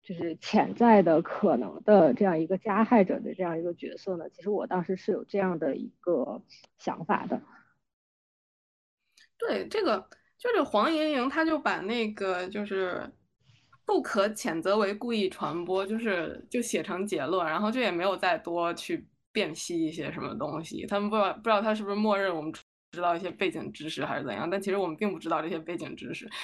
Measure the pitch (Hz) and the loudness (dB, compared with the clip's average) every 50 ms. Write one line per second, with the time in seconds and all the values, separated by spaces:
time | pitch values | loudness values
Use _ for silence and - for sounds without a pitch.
0 | _ - 190 170 175 170 160 - - - - 214 147 - 190 - 233 240 226 208 | _ -10 -8 -6 -4 -6 -6 -6 -8 2 4 4 4 4 2 4 8 10 10 10
1 | 180 170 160 151 170 - - - - 185 151 117 117 95 76 73 - - 214 196 | 10 8 6 4 4 0 -4 2 4 4 4 4 2 -2 -8 -6 4 8 8 10
2 | 165 151 123 - 208 190 175 160 165 160 190 185 _ 220 196 202 226 220 254 226 | 10 8 6 4 4 2 4 2 0 0 -2 -2 _ 0 2 2 4 6 8 6
3 | 185 185 - - - - - - 185 170 165 160 170 175 170 - - 170 - - | 8 6 4 -2 -2 -8 -6 -4 -4 -2 -2 -2 -4 -4 -6 -6 -8 -10 -10 -10
4 | - 196 185 170 156 151 _ - 165 196 208 190 - - 180 185 175 - 190 180 | -6 -6 -6 -6 -6 -10 _ -10 -6 -2 -2 -2 -2 -2 -2 -2 0 -2 -4 -4
5 | - - 196 147 - _ - 196 190 185 180 160 160 143 131 - - - - _ | -2 -2 -2 -2 -4 _ -2 0 0 0 0 0 -2 -2 -2 -4 -6 -10 -12 _
6 | _ 180 175 139 127 - 214 - - _ - - - - _ _ - - - - | _ 0 2 2 2 -2 -4 -8 -12 _ -20 -20 -20 -20 _ _ -6 -6 -6 -6
7 | 175 - 208 - - - - - - - - - _ _ _ _ _ _ _ _ | -2 -2 -2 -2 0 -4 -6 -6 -6 -12 -20 -20 _ _ _ _ _ _ _ _
8 | _ _ _ _ _ _ _ _ _ _ _ _ _ _ _ _ _ _ _ _ | _ _ _ _ _ _ _ _ _ _ _ _ _ _ _ _ _ _ _ _
9 | _ _ _ _ - _ _ _ 466 453 262 196 190 330 - 415 403 320 220 247 | _ _ _ _ -20 _ _ _ -2 -2 -2 -2 -2 -2 -2 0 2 2 0 0
10 | - _ - _ _ _ _ _ - 480 466 392 294 277 - 208 214 302 330 311 | -2 _ -20 _ _ _ _ _ -4 0 0 0 0 2 2 2 2 4 2 2
11 | 311 311 302 262 240 269 269 311 320 320 320 294 269 214 190 - 175 196 233 240 | 0 0 0 0 0 0 0 0 0 2 0 0 0 0 -2 -2 -2 -4 -2 -2
12 | 226 214 214 - 202 190 185 180 180 185 190 208 208 202 202 190 185 180 175 - | -2 -2 -4 -4 -2 -2 -2 -2 -4 -6 -6 -6 -6 -4 -2 -2 -2 -2 -4 -6
13 | - - - _ _ _ _ _ _ _ - _ _ _ _ _ _ - 427 359 | -8 -10 -14 _ _ _ _ _ _ _ -20 _ _ _ _ _ _ 0 0 0
14 | 262 - - 220 196 214 214 - - 220 160 165 160 180 196 214 214 190 208 214 | 0 0 0 2 2 2 0 -4 -6 -4 -4 -2 0 2 2 2 2 0 0 -4
15 | 247 240 233 214 208 190 - - - 151 147 170 175 170 185 190 196 190 220 226 | -4 -2 -2 0 0 -2 -2 -4 -6 -4 -4 -4 -4 -2 -2 -2 -2 -2 -4 -4
16 | 233 226 196 175 160 151 - - - - - 247 233 226 - 180 160 - 180 180 | -2 -2 -2 -2 -2 -4 -8 -10 -14 -4 -4 -4 -2 0 -2 -2 -2 -2 -4 -4
17 | 196 208 196 160 139 131 175 190 175 156 156 170 208 208 226 254 247 202 175 170 | -4 -2 -2 -2 -2 0 0 0 0 0 0 0 0 0 0 0 0 0 0 0
18 | 175 196 190 180 - 185 170 160 - - 170 170 170 170 170 170 - - 180 160 | 0 0 0 2 2 0 0 0 -2 -4 -2 -2 0 -2 -2 -4 -6 -6 -6 -6
19 | - _ _ _ _ _ _ 214 196 160 170 - - - 175 170 160 156 160 175 | -6 _ _ _ _ _ _ -2 -2 -2 -4 -8 -8 -6 -2 -2 -2 -2 -2 -6
20 | 147 139 156 - - - - - 147 151 147 151 165 156 - - - - 202 202 | -8 -8 -6 -6 -8 -6 -6 -6 -6 -6 -6 -6 -8 -8 -10 -10 -6 -2 -2 -2
21 | 208 208 208 220 202 185 165 - 214 226 220 202 208 220 214 214 214 196 202 208 | 0 0 2 2 2 2 0 -4 0 2 2 2 2 0 0 -2 -2 -4 -2 0
22 | 214 214 208 196 196 190 175 160 147 156 160 - - _ _ _ _ _ - 165 | 2 2 2 2 2 0 -2 -2 -4 -6 -10 -10 -16 _ _ _ _ _ -8 -2
23 | 175 175 170 170 190 180 170 - 202 180 - 160 - - - - 151 156 - - | 0 0 0 0 -2 -8 -4 -2 -2 -2 -2 -4 -8 -10 -10 -10 -10 -10 -6 -6
24 | 143 - - - 147 135 104 95 131 165 185 202 196 196 190 202 190 170 156 156 | -4 -4 -4 -4 -4 -4 -6 -4 -4 -2 -4 -4 -2 -2 -2 0 -2 -2 -2 -2
25 | 214 208 185 156 160 165 165 156 156 165 196 165 160 160 175 - 160 135 - - | -2 -2 -2 -4 -4 -2 -2 0 0 -2 -6 -6 -6 -6 -8 -6 -6 -8 -10 -10
26 | - - 165 - - - - - | -10 -10 -10 -10 -10 -12 -12 -10